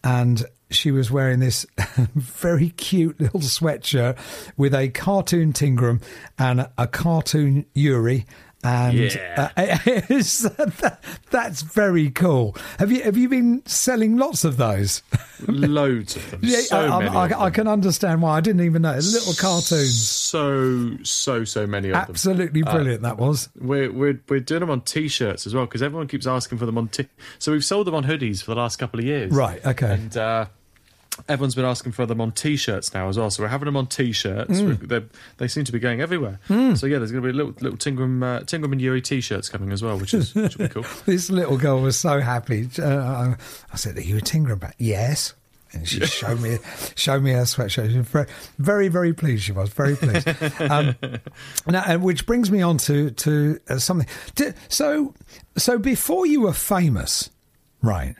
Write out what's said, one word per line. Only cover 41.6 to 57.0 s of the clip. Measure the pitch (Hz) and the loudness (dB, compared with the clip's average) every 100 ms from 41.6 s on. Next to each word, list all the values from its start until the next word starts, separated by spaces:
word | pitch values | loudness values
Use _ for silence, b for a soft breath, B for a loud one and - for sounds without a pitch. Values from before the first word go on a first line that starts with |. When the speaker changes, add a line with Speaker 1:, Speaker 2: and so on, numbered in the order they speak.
| 147 131 | 2 2
Speaker 1:
was | 135 - | 2 0
so | 175 143 | 0 0
happy. | 123 123 - 110 123 147 | 0 -2 -2 -2 -2 -2
Uh, | 147 | 0
I, | 139 127 127 123 120 B B B | 0 0 0 0 -2 B B B
I | - | -8
said, | 110 - | -8 -6
"Are | |
you | 87 107 | -2 -2
a | |
Tingram | - 156 143 101 | 0 0 2 -2
bat?" | 90 - | -6 -4
"Yes." | 113 98 117 151 - - _ _ _ | -2 0 0 0 -4 -8 _ _ _
And | 80 80 | -8 -6
she | - | -2
Speaker 2:
Yeah. | 156 | -2
Speaker 1:
showed | - 107 117 | -2 -4 -2
me, | 113 117 B B B - | -2 -4 B B B -4
showed | - 139 | 0 2
me | 135 | 2
her | 123 | 2
sweatshirt. | 120 - 107 - 110 | 2 0 -2 -2 0
She | 123 | 0
was | 117 | 0
very, | 151 139 B B - | -2 -2 B B -4
very, | 143 208 196 | 0 2 2
very | 175 170 | 2 2
pleased. | 170 156 113 | 2 0 0
She | 98 | -2
was | 95 101 | -2 -2
very | - 139 143 | 0 0 2
pleased. | 143 160 156 | 2 2 0
Speaker 2:
<laughs> | 151 156 - | -2 -4 0
Speaker 1:
Um, | 151 147 147 127 135 120 - B B B - | 2 2 2 -2 -6 -8 -12 B B B 0
now, | 180 185 | 0 2
and | 170 | 2
which | 185 160 - | 2 0 0
brings | 240 214 | 0 2
me | 202 | 2
on | 175 156 | 4 2
to, | - 143 147 | 2 2 0
to, | 117 151 151 147 156 - | -2 0 2 2 -2 -4
uh, | 131 | -4
something. | - 180 120 B B | 0 0 -2 B B
D-, | - - - B | -4 -4 -4 B
so, | - 294 302 285 - - B - - | -2 0 0 -2 -6 -20 B -10 -2
so | - 240 | 2 2
before | 226 240 - 359 359 | 2 0 0 2 2
you | 294 | 4
were | 208 | 2
famous, | 135 - 190 170 104 | 0 0 2 4 2